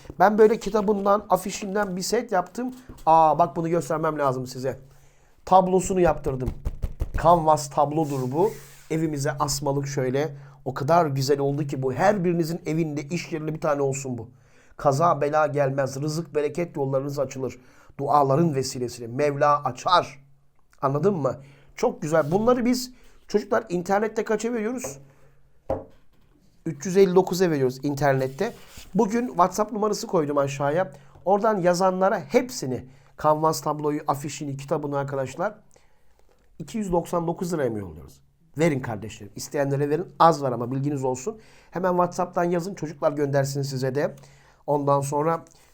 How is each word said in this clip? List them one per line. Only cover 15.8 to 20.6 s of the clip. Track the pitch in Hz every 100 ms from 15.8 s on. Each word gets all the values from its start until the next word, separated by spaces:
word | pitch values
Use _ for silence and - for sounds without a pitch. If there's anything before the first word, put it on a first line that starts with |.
| 131 135
Rızık, | 151 151 170
bereket | 151 147 147 170 156
yollarınız | 135 135 139 143
açılır. | 131 131 127 - - - - -
Duaların | 135 143 139 151 170
vesilesiyle. | 135 131 127 120 117 117
Mevla | 123 147 139 147 147
açar. | 139 123 - 175 - - - - _ _